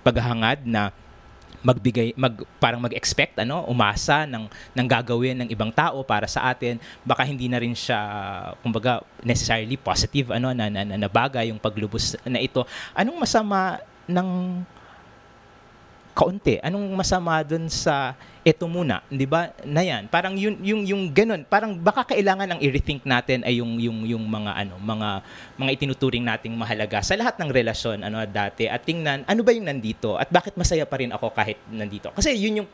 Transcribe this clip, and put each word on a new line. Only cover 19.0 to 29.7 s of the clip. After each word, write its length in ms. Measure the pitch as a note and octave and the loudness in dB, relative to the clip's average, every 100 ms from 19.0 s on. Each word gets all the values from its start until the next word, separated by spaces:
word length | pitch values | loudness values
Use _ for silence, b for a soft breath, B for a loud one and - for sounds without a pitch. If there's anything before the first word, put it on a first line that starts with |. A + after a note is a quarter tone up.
| - | -4
di 160 | C3+ | -4
ba? 260 | C3+ D#3 E3+ - | 0 0 0 -8
Na 160 | C3+ D3 | -4 0
yan. 260 | F3+ B2 G2+ | 0 -2 0
Parang 300 | E3 F#3 G3 | 0 0 -2
yun, 180 | G3+ G3+ | -2 -2
yung, 240 | F#3+ G#3+ | 0 0
yung 180 | G3 G3 F#3 | 0 -2 2
ganun. 340 | C#3 A3+ G3 | 4 4 2
Parang 320 | C#3 G3+ A3 | 2 2 2
baka 300 | F#3 E3+ G#3 - | 2 2 2 0
kailangan 380 | B3+ G3 F#3+ G3 | 2 4 2 0
ang 140 | E3+ | 0
i-rethink 420 | C#3+ C3 - C#3+ | 0 2 -2 -4
natin 400 | - B2 - B2+ | 0 0 2 0
ay 160 | A#2 A#2+ | 2 0
yung, 220 | A#2 A#2 | 0 -2
yung, 220 | A#2 A2+ A2 | -2 -2 -2
yung 160 | A#2 | -2
mga, 300 | A2 A2 G#2 | -2 -4 -4
ano, 220 | G2 G2 F#2 | -4 -6 -6
mga, 460 | G#2 A2 G#2+ G2 - B B - | -4 -2 -2 -4 -8 B B -6
mga 140 | C3+ | -2
itinuturing 500 | C3 C#3+ B2+ C3 A#2+ | -2 -2 0 0 0
nating 320 | A#2+ G#2+ A2+ | -2 -2 -4
mahalaga 460 | A2+ A2+ A2 G#2+ G#2 | -6 -4 -2 0 -2
sa 160 | - G3 | 0 0
lahat 180 | A#3+ | 0
ng 160 | - D#3+ | -2 0
relasyon, 540 | B2+ A2+ A2 A#2+ G#2 | 2 2 -2 -4 -4
ano, 180 | G2 G#2+ | -4 -4
dati. 460 | G#2+ G#2 G2+ - A2+ | -4 -2 -4 -2 -2
At 160 | A#2 | -2
tingnan, 400 | - E3 D#3 C#3 - | -4 -2 -2 -4 0
ano 140 | G#3 | 2
ba 80 | A#3 | 4
yung 160 | A#3+ | 4
nandito? 480 | F#3+ | 0